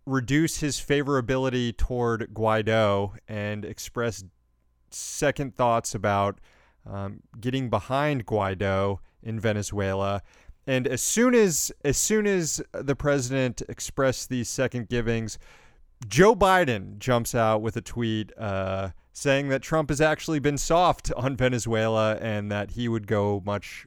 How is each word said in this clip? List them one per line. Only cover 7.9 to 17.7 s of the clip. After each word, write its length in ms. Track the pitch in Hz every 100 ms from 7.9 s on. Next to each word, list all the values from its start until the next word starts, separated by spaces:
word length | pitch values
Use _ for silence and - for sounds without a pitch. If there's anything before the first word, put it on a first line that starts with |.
| 135 151 143 107
Guaido 720 | 107 98 92 98 95 98 98 - _
in 160 | 113 110
Venezuela. 840 | 110 104 98 101 98 95 98 101 - - - - -
And 200 | 131 127
as 120 | 123
soon 340 | - - 247
as, 360 | 240 202 151 - -
as 120 | 143 131
soon 300 | - 214 208
as 340 | 190 160 - -
the 240 | - 135 135
president 680 | 147 143 123 135 127 107 -
expressed 600 | 110 - - 135 123 -
these 200 | 127 113
second 400 | - 127 123 107
givings, 500 | 120 113 113 110 - - - - - - _ 107
Joe 260 | 113 196
Biden 640 | 214 190 185 156 107 98 104
jumps 360 | - 120 113
out 280 | 123 113 110
with 140 | 110